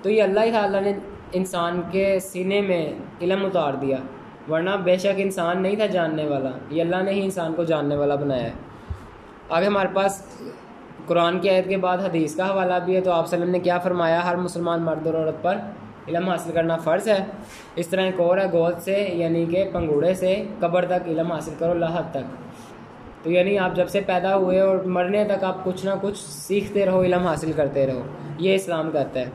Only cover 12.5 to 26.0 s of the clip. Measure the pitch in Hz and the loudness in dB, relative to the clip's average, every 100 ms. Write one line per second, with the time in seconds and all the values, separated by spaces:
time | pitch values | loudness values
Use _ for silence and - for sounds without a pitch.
12.5 | 196 180 180 175 185 185 170 160 175 170 | 2 2 2 2 2 4 2 2 0 2
13.5 | 180 175 175 180 180 165 165 175 180 180 | 2 2 2 0 0 2 2 2 0 -2
14.5 | 170 170 170 165 156 156 160 156 151 175 | -2 -2 0 0 -2 0 0 -2 0 -2
15.5 | 202 - - - - - 165 185 170 165 | -2 -4 -12 -16 -16 -4 -2 0 -2 -2
16.5 | 165 165 165 160 175 208 202 190 - - | 0 0 0 0 0 2 0 0 -10 -16
17.5 | - - - 170 185 190 185 170 185 190 | -18 -14 -8 -4 0 0 2 4 4 4
18.5 | 170 170 175 - 196 202 170 170 165 165 | 2 2 0 -2 0 0 0 0 2 2
19.5 | 175 190 175 165 147 165 185 185 196 214 | 2 0 0 0 2 2 2 2 0 -2
20.5 | - 170 180 175 180 175 160 170 160 147 | -2 0 2 2 0 0 -2 0 -2 -6
21.5 | 151 170 175 165 170 151 139 127 123 - | -2 0 0 0 -2 -4 -6 -8 -12 -16
22.5 | - - - - - - - 160 175 185 | -18 -18 -18 -18 -18 -20 -10 0 2 4
23.5 | 202 185 170 180 202 190 180 185 196 185 | 2 2 2 0 0 0 0 2 2 4
24.5 | 185 190 190 185 180 180 208 202 196 190 | 4 4 4 2 0 2 2 2 0 0
25.5 | 185 180 180 196 196 | -2 -4 -2 -2 -2